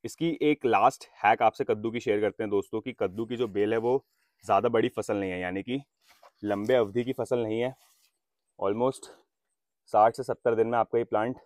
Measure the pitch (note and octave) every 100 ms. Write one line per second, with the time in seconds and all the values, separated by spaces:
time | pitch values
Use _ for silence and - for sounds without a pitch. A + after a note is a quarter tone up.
0 | A#2 - E3 - D3+ D3 B2 G2+ A2+ -
1 | - _ G#2 A2 A2+ - C#3 G#2+ A2 A2+
2 | A2+ G#2 G#2 - G#2+ G2+ - A2 B2+ A#2
3 | G2 G2 A#2 A#2+ A#2 G2 G#2 A2+ A#2 C3+
4 | _ _ _ _ - G2 A#2 A2+ A2+ -
5 | G#2 G#2 F#2+ F2+ F2+ F#2+ A2 C3+ - _
6 | _ _ - _ G2+ G2+ G#2+ B2+ G#2 A2+
7 | B2 C3 A#2 B2+ A2+ A2+ B2 C3 _ _
8 | _ _ _ _ _ - G2 G#2+ B2+ -
9 | - - _ _ _ _ _ _ _ G#2
10 | A2+ A#2 B2+ A#2 B2 A2+ A2+ A#2 A2 A#2
11 | A#2 G#2+ A2+ B2+